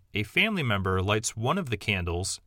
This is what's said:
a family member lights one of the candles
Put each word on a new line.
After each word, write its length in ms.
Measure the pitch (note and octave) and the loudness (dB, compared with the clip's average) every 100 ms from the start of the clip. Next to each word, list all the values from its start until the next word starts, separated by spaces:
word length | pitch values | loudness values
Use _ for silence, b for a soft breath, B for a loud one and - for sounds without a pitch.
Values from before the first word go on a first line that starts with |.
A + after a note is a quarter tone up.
| _ | _
a 100 | G2+ | -4
family 400 | G#2 E3+ G#3+ G3 | -2 2 2 2
member 380 | B2+ G2+ F#2+ F#2 | 0 0 2 2
lights 360 | F#2+ G#2+ - A2 | 2 0 0 -2
one 200 | A#2 F#3 | 0 0
of 120 | D3 | -2
the 80 | G#2 | -4
candles 640 | - F#2+ F2 E2+ F#2+ - | -2 -2 0 -2 -4 -6